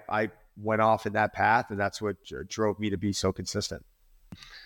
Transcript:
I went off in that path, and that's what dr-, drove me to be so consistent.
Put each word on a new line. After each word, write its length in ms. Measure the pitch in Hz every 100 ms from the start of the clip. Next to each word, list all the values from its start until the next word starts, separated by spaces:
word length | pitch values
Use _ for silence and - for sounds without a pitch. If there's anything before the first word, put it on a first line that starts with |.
| -
I 200 | 107 110 - _ 101
went 240 | 104 110
off 240 | 110 110 107
in 80 |
that 180 | 107 -
path, 380 | - 104 120 -
and 100 | 101
that's 220 | 101 -
what 200 | 104 92
dr-, 260 | - 65 92
drove 300 | - 107 98
me 120 | 107
to 80 | 95
be 160 | 101
so 180 | - 95
consistent. 540 | 92 92 104 - 90 - _ _ _ _ - - -